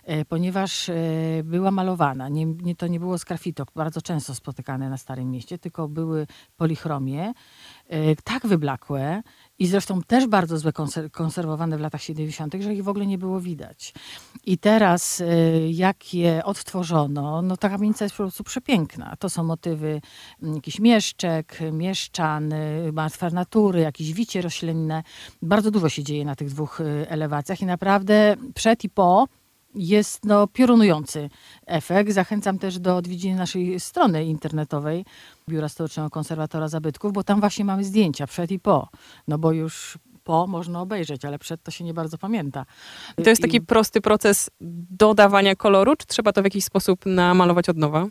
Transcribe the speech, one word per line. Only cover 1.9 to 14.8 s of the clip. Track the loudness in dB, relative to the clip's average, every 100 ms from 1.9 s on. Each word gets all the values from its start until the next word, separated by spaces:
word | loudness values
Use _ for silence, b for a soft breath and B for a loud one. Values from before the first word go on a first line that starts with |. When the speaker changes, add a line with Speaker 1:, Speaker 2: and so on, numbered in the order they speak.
| 0 0 0 -4
Speaker 1:
Nie, | -2 -2
nie, | -4 -6 -4
to | -4
nie | -4
było | -4 -6
sgraffito, | -6 -8 -8 -8 -8
bardzo | -6 -6 -6
często | -6 -6 -6
spotykane | -10 -12 -12 -8 -6 -6
na | -8
Starym | -10 -8 -6
Mieście, | -8 -10 -12
tylko | -12 -8 -8
były | -6 -4 -4 -6 b b -4
polichromie, | -2 -2 -4 -4 -4 -4 -6 -10 b b b b -8
e, | 0 2 2
tak | 0 -4 0
wyblakłe | 0 0 -4 -6 -4 -4 -4 -8 b b -4
i | 0
zresztą | 0 0 -4
też | 2 2 4
bardzo | 2 2 0
złe | -2
konser-, | -2 -4 -6 -8
konserwowane | -4 -4 -2 -4 -2 -2 -4
w |
latach | -6 -8
siedemdziesiątych, | -8 -6 -6 -6 -8 -6
że | -4
ich | -4
w | -4
ogóle | -4 -2
nie | -2
było | -4 -4
widać. | -6 -10 -12 -18 -20 B B B B B -4
I | 0
teraz, | 4 6